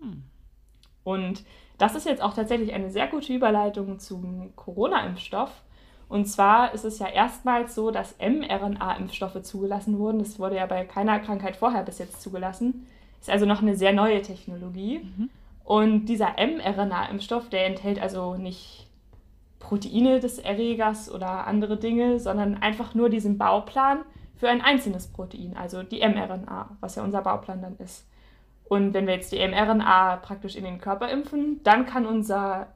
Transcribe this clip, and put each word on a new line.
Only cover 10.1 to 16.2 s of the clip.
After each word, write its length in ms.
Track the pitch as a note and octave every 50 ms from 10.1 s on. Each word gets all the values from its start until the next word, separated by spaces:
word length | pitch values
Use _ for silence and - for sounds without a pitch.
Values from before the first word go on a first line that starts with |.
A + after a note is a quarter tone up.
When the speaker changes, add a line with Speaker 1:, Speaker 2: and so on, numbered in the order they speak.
| A3 A3
Speaker 2:
Das 200 | G3+ G#3 - -
wurde 180 | F#3 G3 G#3
ja 100 | F#3+ F#3
bei 180 | F#3 F#3 F#3 F#3
keiner 340 | F#3 - G3+ G3+ A3 G#3+ G#3
Krankheit 380 | G#3+ G#3+ G#3 G3 F#3+ F#3+ F#3
vorher 260 | - A3+ B3 B3 G#3 F#3
bis 160 | - - -
jetzt 240 | F3+ F#3 - - -
zugelassen. 640 | G3 F#3+ F#3 F#3 F#3+ F#3+ - A#3 B3 B3+ - - - - - - - - -
Ist 100 | - -
also 160 | G3 G3+ G#3
noch 140 | G3+ G#3 G3+
eine 160 | G#3+ G#3+ G3+
sehr 160 | F#3 F#3+ G3 G3
neue 300 | G3+ G#3 A3 G#3+ G3+ G3+
Technologie. 760 | - F#3 - - - F3+ F3 F3+ F3+ F3+ F#3 G3 G#3+ C4+ E4
Speaker 1:
Mhm. 300 | E4 F#3 F#3 F#3+ A3 C4 - - - - - - -
Speaker 2:
Und 420 | - G#3 G#3+ G#3+ A3 A3 G#3+ G#3+
dieser 320 | A3 A#3 G#3+